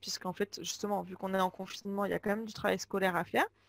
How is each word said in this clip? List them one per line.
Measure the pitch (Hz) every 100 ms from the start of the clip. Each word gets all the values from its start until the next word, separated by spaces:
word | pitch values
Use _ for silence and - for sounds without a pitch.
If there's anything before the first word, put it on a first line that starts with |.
puisqu'en | - - 185
fait, | 175 202 -
justement, | 170 - 208 202
vu | 175 185
qu'on | 190
est | 190
en | 185
confinement, | - 185 - 202 196
il | 202
y |
a | 175
quand | 208
même | 208
du | 220
travail | - 202 185
scolaire | - 196 185 175
à |
faire. | 175 240 392 _